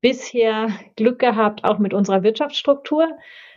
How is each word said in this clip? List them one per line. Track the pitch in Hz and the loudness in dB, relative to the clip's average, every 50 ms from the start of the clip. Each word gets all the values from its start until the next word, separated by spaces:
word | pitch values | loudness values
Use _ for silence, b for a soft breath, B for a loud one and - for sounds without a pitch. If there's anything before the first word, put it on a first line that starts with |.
bisher | - 247 254 247 - - - 240 226 220 220 214 220 226 196 B B B _ | 0 0 0 0 -8 -6 -2 0 0 2 0 0 -2 -4 -4 B B B _
Glück | - 220 247 247 - | 0 0 0 2 2
gehabt, | - 240 214 226 220 208 214 - - | 0 0 2 2 0 0 0 0 -2
auch | 214 214 - | -2 0 2
mit | 208 190 - | 0 0 0
unserer | - 196 196 196 190 185 | 0 0 2 2 2 2
Wirtschaftsstruktur. | 220 220 - 294 285 - - - 294 285 277 - - 302 311 330 330 302 B B B B B B B B | 0 0 0 -4 -4 -6 -4 0 0 0 0 0 -4 0 0 0 0 -2 B B B B B B B B